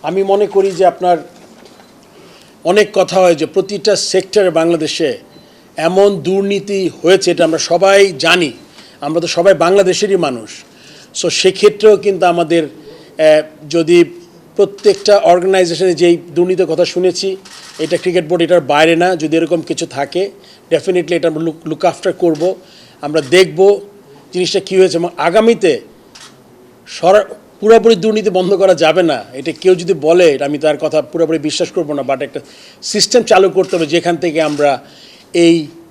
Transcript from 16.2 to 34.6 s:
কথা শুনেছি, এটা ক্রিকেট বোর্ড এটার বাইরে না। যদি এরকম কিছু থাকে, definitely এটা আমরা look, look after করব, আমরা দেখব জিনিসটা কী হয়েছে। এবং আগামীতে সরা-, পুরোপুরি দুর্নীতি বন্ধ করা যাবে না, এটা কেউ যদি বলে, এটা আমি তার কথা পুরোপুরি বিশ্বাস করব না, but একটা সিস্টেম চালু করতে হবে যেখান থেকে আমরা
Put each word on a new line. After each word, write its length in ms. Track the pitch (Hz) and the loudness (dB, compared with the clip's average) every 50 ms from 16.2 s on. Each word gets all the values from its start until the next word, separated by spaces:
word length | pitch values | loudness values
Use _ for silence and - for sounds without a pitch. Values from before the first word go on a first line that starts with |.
| - - - 175 180 180 185 180 185 | -2 -8 -2 -2 0 0 0 -2 -2
কথা 200 | 151 160 160 175 | -2 0 -2 -2
শুনেছি, 520 | 160 - 180 180 185 175 - - 190 190 190 - - - - - - - - | -2 -2 -2 -2 -2 -2 -2 -6 -6 -8 -8 -14 -20 -20 -20 -20 -20 -10 -8
এটা 180 | 160 147 175 | -6 -4 -4
ক্রিকেট 300 | 165 - 185 170 185 160 | -4 -4 -2 -2 -2 -2
বোর্ড 160 | 147 180 170 170 | -2 -2 -2 0
এটার 180 | 151 180 175 | 2 2 0
বাইরে 340 | 147 127 147 147 160 165 170 | 2 0 0 2 4 2 2
না। 200 | 160 175 180 185 | 2 2 0 0
যদি 220 | 160 156 156 156 | -2 -4 -2 -2
এরকম 240 | 165 165 151 175 165 | -2 0 -2 -4 -4
কিছু 240 | 156 - 165 - 165 | -4 -6 -8 -8 -8
থাকে, 460 | 165 - 135 143 143 - 175 196 196 - - - - - _ _ _ | -8 -6 -8 -8 -6 -4 -6 -6 -6 -8 -18 -20 -20 -20 _ _ _
definitely 420 | 165 151 - 190 185 180 165 147 175 | -4 -2 -2 -2 -2 -2 -2 -2 -4
এটা 120 | 165 170 | -2 -2
আমরা 180 | 170 156 156 165 | -2 -2 -2 -6
look, 280 | 165 156 - - 160 156 | -6 -6 -8 -10 -10 -8
look 180 | 160 - 175 | -2 -2 -4
after 220 | 160 - - 190 175 | -4 -2 -6 -6 -4
করব, 420 | - 185 170 160 151 240 277 - - - - - - - _ _ _ | -2 -2 -2 0 0 -2 -4 -4 -6 -14 -20 -20 -20 -20 _ _ _
আমরা 200 | - 147 151 160 | -10 -4 -4 -4
দেখব 580 | 143 127 170 185 190 165 147 165 190 202 202 196 - - - - - - - - - _ - | -2 2 2 2 2 2 2 2 2 2 2 0 -4 -18 -20 -20 -20 -20 -20 -20 -20 _ -6
জিনিসটা 260 | 180 180 170 - 196 | -6 -6 -2 -4 -6
কী 180 | - - 190 | -4 -2 2
হয়েছে। 200 | 190 190 180 - | 2 2 2 2
এবং 120 | 165 170 175 - | -2 -4 -6 -6
আগামীতে 640 | - 147 170 170 220 220 226 233 - - 170 139 107 - - - _ _ - _ - - - - _ _ _ - _ - - _ _ _ | -4 -4 0 2 2 2 2 0 2 0 0 0 -2 -6 -16 -20 _ _ -20 _ -20 -20 -20 -20 _ _ _ -20 _ -20 -20 _ _ _
সরা-, 460 | - - - - 175 196 214 196 - - - - _ _ _ | -20 -12 -2 2 2 4 2 2 -2 -12 -20 -20 _ _ _
পুরোপুরি 360 | - 214 226 226 196 233 226 | 4 4 4 6 6 4 2
দুর্নীতি 340 | 180 165 220 214 220 208 214 | 2 0 -2 -2 0 -2 -2
বন্ধ 240 | 175 185 185 175 196 | -2 -2 0 0 0
করা 200 | 175 196 190 180 | 2 4 2 2
যাবে 300 | 143 160 156 160 185 175 | 4 2 2 2 2 0
না, 200 | 160 143 117 101 - 123 | 0 -2 -4 -6 -12 -16
এটা 180 | 135 127 165 | -10 -10 -10
কেউ 240 | 151 - - 185 185 | -10 -2 2 2 2
যদি 180 | 170 170 175 190 | 2 0 -4 -4
বলে, 380 | 147 139 156 170 180 180 160 | -2 0 2 4 4 4 4
এটা 140 | 139 127 143 | 2 2 -4
আমি 120 | 139 151 | -4 -4
তার 200 | 139 151 151 147 | -2 -2 -2 -2
কথা 240 | - 156 151 151 151 | 0 -4 -2 -2 -2
পুরোপুরি 380 | 135 - - 165 165 151 160 160 | -4 -4 -4 -4 -2 -2 -2 -4
বিশ্বাস 320 | 147 156 - - 180 - | -4 -6 -4 -4 -6 -4
করব 220 | - 185 165 143 151 | -4 -6 -6 -4 -6
না, 80 | 143 | -8
but 220 | 127 127 135 127 143 | -4 -4 -4 -4 -6
একটা 160 | 127 - 147 - - - - - - - _ | -10 -10 -16 -16 -16 -20 -20 -20 -20 -20 _
সিস্টেম 420 | - - - 214 190 - - 247 226 | -12 -8 -4 -4 -2 2 2 0 2
চালু 260 | - 214 185 190 185 | 4 4 4 4 2
করতে 260 | 170 190 185 - - | 2 -2 -2 -2 -2
হবে 100 | 175 165 | -4 -4
যেখান 320 | 143 156 170 - 175 175 | -2 -2 -2 -2 -2 -4
থেকে 240 | 156 180 170 147 160 | -2 -4 -4 -2 -2
আমরা 380 | 156 151 147 143 | -2 -2 -2 0